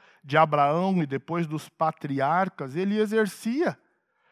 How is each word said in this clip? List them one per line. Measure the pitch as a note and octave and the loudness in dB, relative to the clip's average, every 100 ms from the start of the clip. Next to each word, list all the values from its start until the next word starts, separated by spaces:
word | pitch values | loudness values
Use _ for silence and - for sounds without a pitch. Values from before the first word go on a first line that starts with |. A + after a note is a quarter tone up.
| _ _ | _ _
de | C#3 D3+ | 0 4
Abraão | D#3+ D3 C#3+ D#3+ F#3+ F#3 | 4 4 4 2 2 0
e | D3 | 0
depois | C3+ - E3+ D#3+ | -4 -4 -4 -4
dos | D3+ - | -6 -10
patriarcas? | _ D#3+ - D3 C#3 C3+ E3+ F#3+ - C3+ D3 | _ -2 -2 -6 -2 0 0 0 -4 -8 -4
Ele | G3 G#3+ | -2 0
exercia | G#3+ A3 G#3+ - A3 C4 D#4+ C#3+ _ _ _ _ _ | 0 0 0 -2 -4 -2 -2 -4 _ _ _ _ _